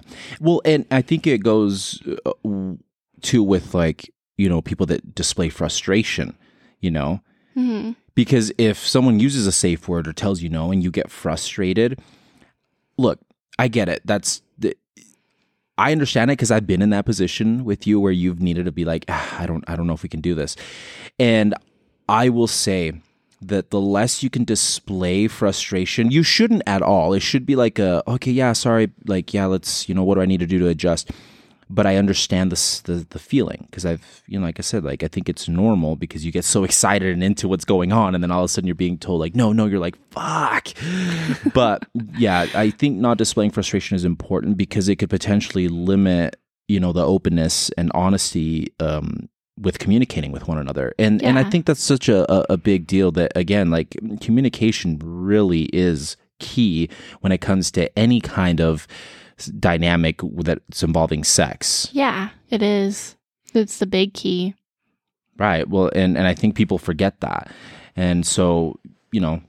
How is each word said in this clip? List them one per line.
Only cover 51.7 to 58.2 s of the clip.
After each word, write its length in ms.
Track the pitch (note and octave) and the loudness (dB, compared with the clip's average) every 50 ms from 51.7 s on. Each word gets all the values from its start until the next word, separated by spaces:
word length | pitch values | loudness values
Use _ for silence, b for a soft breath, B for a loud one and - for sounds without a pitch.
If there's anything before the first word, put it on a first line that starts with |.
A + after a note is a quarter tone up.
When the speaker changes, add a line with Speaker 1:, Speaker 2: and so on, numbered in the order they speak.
| D3 - - | 0 0 0
Speaker 1:
such 240 | - C#3 C3 - | 0 0 2 4
a, 240 | C3 G#2+ F#2 - - | 4 4 4 4 4
a, 140 | F#2+ F#2+ - - | 2 2 2 2
a 60 | F#2+ | 0
big 280 | E2+ - G#2+ G2 F2+ D#2+ | 0 2 2 2 2 0
deal 260 | - F#2+ F#2+ F#2+ F2+ D#2 | 0 2 2 2 2 2
that, 180 | F2 E2+ - - | 2 0 0 0
again, 360 | F2+ F2 F2 G2+ G#2 F#2+ E2 | -2 0 0 2 2 2 2
like, 260 | E2 E2 D#2 - - - G#2+ A2 G#2 G#2+ | 2 0 -2 -4 -8 -10 -10 -10 -10 -6
communication 800 | - A2+ A2 B2+ C3+ B2 - - A2 A2+ G#2+ - - E2+ D#2+ D2 D#2+ | -2 2 2 4 2 2 0 2 0 0 0 0 -2 -4 -4 -4 -6
really 600 | E2 E2+ F2+ F#2 G2 G#2 G#2+ G2+ F#2 F2 D#2+ D2+ - - | -8 -8 -4 0 2 4 4 4 4 2 2 0 0 0
is 420 | F2+ F#2 F2 D#2+ C#2 D2+ - - - _ _ _ - | 2 2 2 0 -2 -4 -8 -12 -14 _ _ _ -16
key 500 | - - - B2+ A#2 G2+ D#2+ D#2+ E2 B B B B B B B | -16 -4 0 2 2 2 2 0 -2 B B B B B B B
when 100 | - F#2+ | 0 0
it 100 | F#2+ F2+ | 0 0
comes 300 | - - F#2+ F#2+ E2+ - | 0 0 0 0 0 0
to 180 | - F#2+ D#2+ - - | 0 -2 -2 0 0
any 240 | G#2 A2+ A#2+ B2 A2 | 2 4 4 4 2